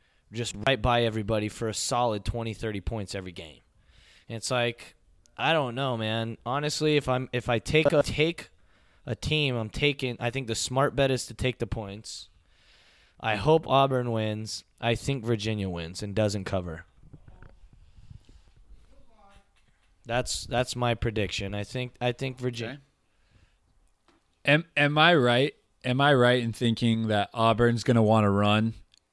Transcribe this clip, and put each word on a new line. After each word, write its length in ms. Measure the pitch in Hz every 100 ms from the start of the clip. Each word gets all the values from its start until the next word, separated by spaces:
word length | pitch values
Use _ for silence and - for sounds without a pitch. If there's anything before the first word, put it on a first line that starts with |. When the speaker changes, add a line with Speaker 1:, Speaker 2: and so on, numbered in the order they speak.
| _ _ _
Speaker 1:
just 240 | 110 117 101 110
right 160 | 131
by 220 | 123 120
everybody 440 | 117 110 104 110 107
for 200 | - 113
a 60 | 104
solid 500 | - 123 123 107 -
twenty, 300 | 120 113 104
thirty 260 | 113 104
points 320 | - 113 98
every 180 | 98 92
game. 280 | 87 80 - _ _ _ _ - - -
And 80 | 113
it's 140 | -
like, 460 | 127 120 117 - - _ _ _ -
I 160 | 135
don't 220 | 160 131 120
know, 200 | 135 117
man. 420 | 110 113 113 113
Honestly, 540 | 117 135 147 - 151 151
if 100 | 131
I'm, 220 | 127 127
if 160 | 127 120
I 100 | 117
take 320 | - 156 139
a, 100 | 151
take 480 | - - 160 170 - _ _ _ _ _ -
a 100 | 113
team, 400 | - 151 147 123
I'm 140 | 110
taking, 480 | - 147 143 127 117
I 120 | 120
think 160 | 127 117
the 80 | 113
smart 400 | - 127 143 123
bet 160 | 135
is 160 | 127 -
to 80 | 110
take 240 | 127 -
the 80 | 110
points. 640 | - 101 101 - - - _ _ _ _ _ _ _ _ _
I 160 | 113 104
hope 320 | 135 160 -
Auburn 440 | 131 139 131 123
wins. 520 | 113 107 107 107 - - _
I 140 | 117 117
think 280 | - 139
Virginia 460 | 110 113 104 107 98
wins 320 | 85 82 90
and 140 | 104 98
doesn't 300 | 107 101 95
cover. 400 | 95 90 80 - _ - - - - - - - - - - - - - - _ - - - - - - 214 208 - _ _ _ _ _ _ -
That's, 400 | 120 123 - -
that's 300 | 123 123 123
my 200 | 120 117
prediction. 580 | 120 107 98 - 98
I 100 | 101
think, 300 | 104 131 123 -
I 100 | 123
think 260 | 120 131 123
Virginia. 400 | 123 117 113 143 _ _ _ _ _ _ _ _ _ _ _ _ _ _ _ _ -
Speaker 2:
Okay. 80 |
Speaker 3:
Am, 120 | 151 170 -
am 220 | 143 151
I 160 | 160
right? 400 | 170 123 120 143 - _ _
Am 180 | 127 127
I 120 | 143
right 280 | 135 120 123
in 100 | 117
thinking 560 | 107 120 113 120 113 110
that 200 | 104 98
Auburn's 500 | - 113 110 120 117
gonna 180 | 113 117
wanna 300 | 107 110 104
run, 420 | 101 104 107 110 - - _ _